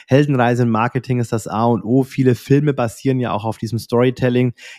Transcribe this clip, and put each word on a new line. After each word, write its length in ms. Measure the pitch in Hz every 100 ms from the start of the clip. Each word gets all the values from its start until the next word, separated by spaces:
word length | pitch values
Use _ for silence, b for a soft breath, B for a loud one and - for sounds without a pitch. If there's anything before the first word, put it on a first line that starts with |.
| -
Heldenreise 560 | 135 147 131 120 120
im 80 | 120
Marketing 480 | 107 120 127 113 123
ist 120 | 117
das 160 | 117 -
A 180 | 101 117
und 180 | 113
O. 180 | 104 131
Viele 320 | 127 - 127
Filme 400 | 117 - 139 147
basieren 460 | 139 117 - 135 131
ja 120 | 117
auch 140 | 101 110
auf 140 | -
diesem 180 | 113 113
Storytelling. 800 | - 120 127 127 127 123 127 - B